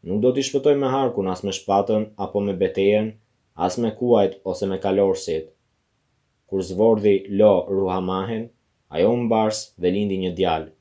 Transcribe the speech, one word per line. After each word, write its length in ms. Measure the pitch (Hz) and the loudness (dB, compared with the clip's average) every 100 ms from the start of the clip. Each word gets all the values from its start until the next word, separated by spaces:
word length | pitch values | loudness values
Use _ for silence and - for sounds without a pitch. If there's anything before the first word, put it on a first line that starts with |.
Nuk 180 | - 101 | -4 0
do 120 | 123 127 | 0 0
t'i 80 | |
shpëtoj 320 | 135 139 143 143 | -2 0 2 2
me 140 | 135 | 0
harkun, 400 | 135 131 117 95 | 0 -2 -2 -4
as 100 | 90 | -4
me 120 | 101 - | -6 -8
shpatën, 500 | - 98 101 107 107 - | 0 0 2 0 -2 -8
apo 260 | 92 104 | -6 -4
me 100 | 101 | -4
betejën, 580 | 92 95 - 98 107 110 107 _ _ _ - | -2 -2 2 2 2 0 -8 _ _ _ -4
as 220 | 90 - | -4 -2
me 100 | 117 - | -4 -2
kuajt 420 | 123 120 101 - | 2 4 4 -2
ose 220 | 95 90 101 | -8 -6 -4
me 100 | 95 | -4
kalorësit." 720 | 101 95 98 92 - 80 80 _ _ _ _ _ _ _ _ _ _ | 0 2 2 0 -4 -6 -6 _ _ _ _ _ _ _ _ _ _
Kur 160 | 98 | -6
zvordhi 540 | 90 92 110 107 101 98 98 | -6 0 2 4 4 2 0
Lo 360 | 98 107 92 - | 4 4 4 2
Ruhamahen, 840 | 98 95 92 92 95 95 110 117 _ _ _ _ | -2 0 -2 -2 -4 -4 -6 -10 _ _ _ _
ajo 180 | 76 98 | 0 2
u 80 | 120 | 2
mbars 420 | 120 113 110 107 - _ | 0 2 2 -2 -12 _
dhe 100 | 87 | -2
lindi 320 | 95 104 95 | 0 -2 -2
një 140 | 92 85 | -4 -2
djalë. 340 | 92 80 78 _ | 0 0 -6 _